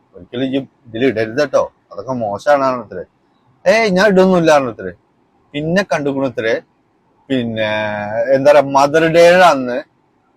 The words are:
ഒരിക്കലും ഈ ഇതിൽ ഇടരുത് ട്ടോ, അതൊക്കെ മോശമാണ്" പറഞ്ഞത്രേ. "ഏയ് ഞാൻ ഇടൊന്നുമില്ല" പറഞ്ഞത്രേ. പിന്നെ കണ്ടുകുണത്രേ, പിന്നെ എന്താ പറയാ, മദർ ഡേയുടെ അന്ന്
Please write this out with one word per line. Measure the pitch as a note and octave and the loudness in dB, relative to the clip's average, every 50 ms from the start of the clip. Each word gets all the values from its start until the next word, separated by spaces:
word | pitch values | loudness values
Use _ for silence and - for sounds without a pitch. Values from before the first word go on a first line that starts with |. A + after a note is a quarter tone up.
| _ _ - | _ _ -20
ഒരിക്കലും | F#2+ F2 - - B2 C3+ | -20 -18 -12 -8 -6 -6
ഈ | C3 B2+ C#3 | -4 -4 -6
ഇതിൽ | C3+ A#2 _ _ _ A#2+ G#2+ A2 B2+ | -6 -8 _ _ _ -14 -6 -2 -2
ഇടരുത് | C3+ G#2+ G#2+ A2+ A2 A2 C3+ D3 C#3 | 0 0 -2 -4 -4 -2 -4 -2 0
ട്ടോ, | C#3 B2+ F2 - - _ _ _ | 0 -2 -2 -4 -8 _ _ _
അതൊക്കെ | F2 F#2 G2+ B2 | -18 -14 -10 -8
മോശമാണ്" | C3 B2 A2+ G#2 G2+ G2+ - D3 D3 C#3 | -8 -6 -6 -6 -6 -4 0 0 0 2
പറഞ്ഞത്രേ. | C3+ C3+ B2+ B2 A2+ F#2+ G2 F2+ E2 - _ _ _ _ _ _ _ _ _ _ - F3 | 0 -2 -4 -4 -8 -12 -14 -14 -16 -16 _ _ _ _ _ _ _ _ _ _ -2 0
"ഏയ് | G3+ A3+ A3+ G#3+ | 0 2 0 0
ഞാൻ | F3+ F3+ - G#3+ | 0 2 2 2
ഇടൊന്നുമില്ല" | F#3+ F#3 F#3 F#3+ F#3 F3 E3 D#3+ D3+ D3 | 4 4 4 4 2 2 2 4 2 2
പറഞ്ഞത്രേ. | C3+ B2 G#2+ G2+ G2 F#2 F#2 - _ _ _ _ _ _ _ _ _ _ | 2 -2 -6 -10 -12 -12 -14 -16 _ _ _ _ _ _ _ _ _ _
പിന്നെ | - D3 D3+ D#3+ E3+ G3 F#3+ - F3+ | -10 -8 -6 -4 -2 -2 -2 -2 -4
കണ്ടുകുണത്രേ, | D#3 C#3+ C#3+ C#3 C3+ C3+ C3 A#2 - A2 A2+ A#2+ D#3+ - _ _ _ _ _ _ _ _ _ _ _ _ - | -4 -4 -4 -4 -4 -4 -6 -4 -4 -4 -2 -4 -4 -6 _ _ _ _ _ _ _ _ _ _ _ _ -6
പിന്നെ | C3+ C3 A#2+ A#2 A2+ A2 A2 G#2+ G#2+ G#2+ G#2+ G#2+ G#2 G#2 G#2 G#2 G#2+ A2+ A#2 B2+ C3+ | -4 -4 -4 -4 -4 -4 -4 -4 -4 -4 -4 -6 -6 -8 -8 -6 -6 -4 -2 0 0
എന്താ | C3+ C3+ D3 | 2 4 4
പറയാ, | D3 D3 C3+ | 4 4 4
മദർ | C#3 C#3 C3+ C#3 C#3+ C#3+ D#3+ D#3+ | 2 2 2 2 2 2 0 0
ഡേയുടെ | E3 D#3+ E3+ E3+ E3+ F3 F#3 F#3 | 2 4 4 6 6 6 6 6
അന്ന് | E3+ D3+ C3+ B2+ B2 B2 B2 - _ _ _ _ _ _ _ _ _ _ | 4 4 2 -2 -4 -6 -8 -10 _ _ _ _ _ _ _ _ _ _